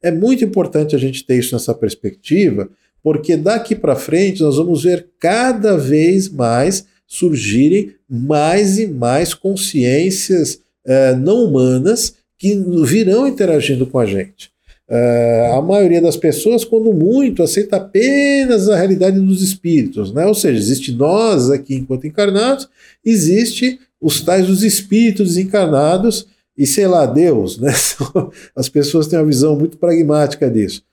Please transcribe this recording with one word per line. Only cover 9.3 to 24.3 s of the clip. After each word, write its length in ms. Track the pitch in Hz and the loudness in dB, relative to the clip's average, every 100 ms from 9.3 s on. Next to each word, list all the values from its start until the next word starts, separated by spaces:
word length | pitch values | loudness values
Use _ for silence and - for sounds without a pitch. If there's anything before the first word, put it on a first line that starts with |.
consciências, 1300 | - 190 196 - 151 123 139 180 190 - 180 147 - _ _ - | -4 -6 -4 -4 -2 0 2 0 -4 -2 0 0 -6 _ _ 0
eh, 300 | 262 185 127 | 2 4 2
não 300 | 143 226 233 | 2 2 2
humanas 680 | 135 127 127 156 226 - _ _ _ | 2 2 2 0 -2 -4 _ _ _
que 180 | 190 202 180 175 | -2 -2 -2 0
virão 440 | 135 190 196 214 277 | 2 2 2 2 0
interagindo 600 | - 190 151 - 127 127 | 0 0 0 0 -2 -2
com 120 | 131 | -2
a 60 | 110 | -2
gente. 460 | 98 95 _ - _ _ _ _ | -2 -6 _ -20 _ _ _ _
Eh, 640 | 117 120 120 117 117 117 123 | 0 2 2 2 2 2 0
a 60 | |
maioria 400 | 160 202 190 170 | 0 2 4 4
das 140 | 165 160 | 2 2
pessoas, 480 | 160 143 190 233 | 0 0 0 0
quando 300 | 226 226 220 | 0 0 2
muito, 480 | 185 170 254 269 180 | 2 2 2 0 0
aceita 360 | 165 - 208 190 | 0 0 -2 -4
apenas 920 | 190 190 254 277 285 277 262 226 190 | -2 0 2 2 2 0 2 0 2
a 60 | 196 | 2
realidade 440 | 190 190 185 190 | 2 2 2 2
dos 220 | 190 185 | 2 0
espíritos, 720 | 190 - 170 160 101 - 98 | -2 -4 0 0 0 -4 -6
né? 120 | 120 185 | -2 0
Ou 100 | 208 | 0
seja, 220 | - 117 | 0 0
existe 340 | 101 - - | 0 -2 -4
nós 580 | 120 143 196 226 180 123 | -2 0 2 2 2 2
aqui 260 | 139 139 - | 0 -2 -8
enquanto 300 | 131 131 151 | -6 -8 -6
encarnados, 640 | 151 202 196 240 269 - _ - _ | -2 0 0 -2 -4 -6 _ -20 _
existe 760 | 220 220 156 196 226 - 254 254 _ _ | 0 2 2 2 0 -2 -4 -4 _ _
os 220 | 156 - | -4 -2
tais 240 | - | 0